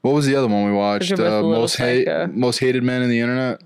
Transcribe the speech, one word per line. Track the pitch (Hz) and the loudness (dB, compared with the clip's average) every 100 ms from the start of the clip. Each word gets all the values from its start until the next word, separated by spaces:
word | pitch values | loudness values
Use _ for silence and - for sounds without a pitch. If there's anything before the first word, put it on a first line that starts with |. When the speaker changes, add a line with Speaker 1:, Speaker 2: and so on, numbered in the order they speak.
Speaker 1:
What | 127 | 2
was | 147 139 | 2 2
the | 139 | 2
other | 127 | 2
one | 104 104 | 0 0
we | |
watched? | 101 101 104 180 | 0 0 0 -2
Speaker 2:
Which | 190 | 0
was | |
Speaker 1:
Uh, | |
Speaker 2:
a | 107 107 | 0 0
little | 131 | 0
Speaker 1:
most | 165 165 - | 0 0 -2
hate, | 123 123 104 | 0 0 0
Speaker 2:
psycho. | 78 85 | -2 -4
Speaker 1:
most | 104 127 117 | -2 0 0
hated | 131 127 | 0 0
man | 123 127 | 0 0
in | 123 | 0
the | 117 | 0
internet. | 120 127 127 - | 0 -2 -4 -6